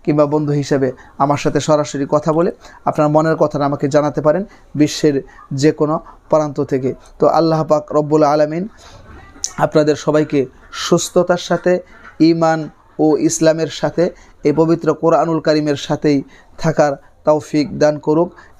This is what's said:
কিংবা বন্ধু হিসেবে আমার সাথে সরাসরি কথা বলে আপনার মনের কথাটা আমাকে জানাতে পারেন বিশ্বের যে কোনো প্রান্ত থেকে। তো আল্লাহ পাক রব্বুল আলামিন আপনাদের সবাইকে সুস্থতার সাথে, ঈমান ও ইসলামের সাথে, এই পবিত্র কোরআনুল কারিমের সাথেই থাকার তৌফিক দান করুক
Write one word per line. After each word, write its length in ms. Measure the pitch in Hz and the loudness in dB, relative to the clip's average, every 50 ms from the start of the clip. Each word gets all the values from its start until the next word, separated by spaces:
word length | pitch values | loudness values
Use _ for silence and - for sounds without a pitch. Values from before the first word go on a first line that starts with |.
| - | -4
কিংবা 200 | 165 147 151 147 | -2 2 2 2
বন্ধু 260 | 143 147 151 151 143 147 | 2 0 -2 -2 0 -2
হিসেবে 360 | 147 135 - 151 135 135 127 127 - - - - - | -2 -2 0 0 0 0 -2 -4 -8 -16 -20 -4 -2
আমার 220 | 143 147 143 - - | 0 0 0 -2 -2
সাথে 160 | 151 143 147 | -2 -2 -2
সরাসরি 440 | - - 151 147 143 - - 139 143 135 | 0 2 0 0 0 -4 -4 -6 -4 -2
কথা 200 | 151 147 - 165 151 | -2 0 0 0 0
বলে 180 | 160 175 - - - - - - - - | 0 0 -2 -4 -8 -16 -20 -20 -8 -6
আপনার 240 | 131 - 156 151 151 | -4 0 0 0 2
মনের 280 | 147 156 160 160 160 | 2 2 2 2 2
কথাটা 280 | 160 160 147 - 139 143 143 | 0 0 0 0 -2 -2 -2
আমাকে 160 | 143 139 151 139 | -2 -2 -2 0
জানাতে 320 | 147 147 147 147 139 156 | 0 0 0 0 -2 0
পারেন 220 | 147 151 151 185 214 - - - - _ - | 0 2 0 0 -2 -6 -12 -20 -20 _ 0
বিশ্বের 420 | 135 151 143 - - - 151 139 135 - - - - - - 139 | 0 0 0 0 0 0 2 2 0 -4 -6 -14 -20 -14 -10 -4
যে 180 | 135 139 156 151 | 0 2 2 2
কোনো 220 | - 156 147 160 165 - - - - _ _ | 2 -2 -2 -2 -4 -6 -12 -20 -20 _ _
প্রান্ত 280 | 160 156 151 147 135 147 139 - 147 | 0 0 0 -2 -4 -4 -4 -2 -2
থেকে। 180 | 131 131 123 127 - - - - - | -2 -2 -4 -6 -6 -12 -20 -4 0
তো 60 | 156 | 2
আল্লাহ 340 | 143 139 156 160 160 160 156 156 | 2 4 2 2 2 2 0 0
পাক 200 | - 156 151 151 - - | 0 0 0 0 -2 -2
রব্বুল 300 | 151 151 143 156 156 151 | -2 0 2 2 2 4
আলামিন 420 | 143 151 151 151 151 156 170 196 226 - - - - - - - - - - - - - - - - - | 4 4 2 0 0 -2 -6 -8 -8 -12 -18 -20 -20 -20 -20 -20 -20 -20 -20 -20 -20 -14 -12 -12 -10 -4
আপনাদের 400 | - 151 151 - 156 151 151 147 | -4 -4 0 0 2 2 2 0
সবাইকে 440 | - - 156 147 151 151 139 151 139 127 - - - - - - | 0 -2 0 0 0 0 0 0 -2 -2 -2 -8 -16 -20 -16 -12
সুস্থতার 720 | - - - 180 170 - - - 180 175 175 180 180 - - | -10 -2 0 0 0 0 0 0 0 0 2 -2 -2 -2 -4
সাথে, 240 | 175 175 - 180 180 175 - - - - - - - - | -4 -2 0 0 0 0 -2 -10 -20 -20 -20 -20 -2 2
ঈমান 500 | 156 165 165 165 165 160 160 160 151 151 - _ _ _ _ - | 2 2 4 2 2 0 0 -2 -4 -10 -14 _ _ _ _ 0
ও 80 | 156 156 147 | 0 2 2
ইসলামের 540 | - - 165 - - 160 160 156 160 160 143 - - | 2 0 -2 0 2 2 2 2 2 -2 -6 -6 -6
সাথে, 240 | - 151 - 165 170 180 - - - - - _ - | -6 -4 -2 -2 -2 -2 -4 -10 -18 -20 -20 _ -2
এই 80 | 147 143 | 0 0
পবিত্র 420 | 156 160 160 170 165 156 156 147 | 2 2 2 0 0 0 -2 -2
কোরআনুল 460 | - 160 165 165 143 156 165 160 156 | 0 0 2 2 2 2 0 -2 -2
কারিমের 380 | - 160 151 151 151 151 143 135 - | 0 0 0 0 0 -2 -4 -6 -4
সাথেই 320 | - 147 - - 151 143 135 - - - - _ _ _ - | -6 -6 -2 0 0 0 0 -2 -6 -14 -20 _ _ _ -4
থাকার 340 | - 160 156 - 147 147 139 - - - _ _ _ | -4 -2 0 2 0 0 -2 -6 -10 -20 _ _ _
তৌফিক 540 | 151 156 151 147 - - 151 139 - 135 139 | 0 0 0 -2 -2 -2 -2 -2 -2 -2 0
দান 200 | 151 151 151 143 | 0 0 0 -2
করুক 300 | - 151 151 165 175 196 - - - - - - | -2 0 0 0 0 -2 -4 -12 -20 -20 -6 -2